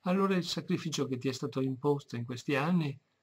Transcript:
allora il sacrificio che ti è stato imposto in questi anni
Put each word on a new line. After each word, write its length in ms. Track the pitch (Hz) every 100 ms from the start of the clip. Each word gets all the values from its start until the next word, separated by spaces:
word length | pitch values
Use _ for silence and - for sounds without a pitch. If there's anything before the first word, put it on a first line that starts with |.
allora 300 | 180 185 196
il 100 | 190
sacrificio 600 | 170 - 165 175 165 147 127
che 120 | 127
ti 100 | 131
è 40 |
stato 280 | 127 143 135
imposto 560 | 131 127 143 147 - 120
in 80 |
questi 300 | 120 123 -
anni 440 | 139 151 180 151 135 _ _